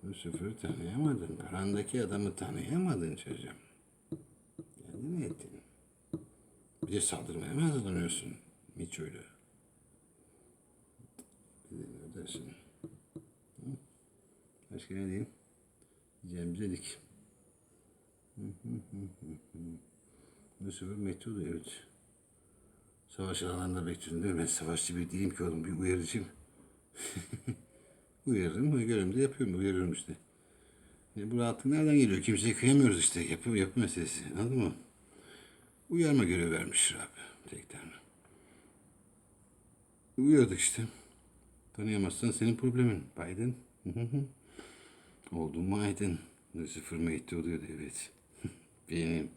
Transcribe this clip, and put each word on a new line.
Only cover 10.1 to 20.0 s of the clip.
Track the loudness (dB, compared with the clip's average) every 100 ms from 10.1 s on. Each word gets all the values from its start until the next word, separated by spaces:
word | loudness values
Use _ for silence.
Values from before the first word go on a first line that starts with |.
| _ _ _ _ _ _ _ _ _ -20 -20 -20 _ -20 -20 -14
Bir | -10
de |
ne | -10 -12 -14 -12
dersin? | -10 -10 -12 -16 -20 _ -16 -16 _ -18 -18 _ _ -14
Hı? | -10 -10 -12 _ _ _ _ _ _ _ _
Başka | -14 -8
ne | -6 -4
diyeyim? | -4 -6 -12 _ _ _ _ _ _ _ _
Diyeceğimizi | -12 -6 -4 -4
dedik. | -4 -4 -8 -16 -20 -20 -20 _ _ _ _ _ _ _ _ _ _ -12 -12 -10 -8 -8 -8 -12 -12 -14 -16 -16 -16 -14 -12 -12 -18 _